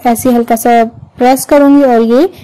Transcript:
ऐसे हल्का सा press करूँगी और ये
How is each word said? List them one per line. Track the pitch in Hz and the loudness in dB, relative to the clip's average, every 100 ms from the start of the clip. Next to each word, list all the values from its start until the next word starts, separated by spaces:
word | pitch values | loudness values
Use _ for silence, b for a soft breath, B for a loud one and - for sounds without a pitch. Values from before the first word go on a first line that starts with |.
| 247 | -4
ऐसे | 226 262 | -2 -2
हल्का | 240 233 226 | -2 -2 -4
सा | 240 233 226 - - - | 0 0 -2 -8 -16 -4
press | 247 269 | -2 -2
करूँगी | - 294 285 285 | 0 0 2 2
और | 269 226 | 2 0
ये | 226 240 370 B | 0 0 -2 B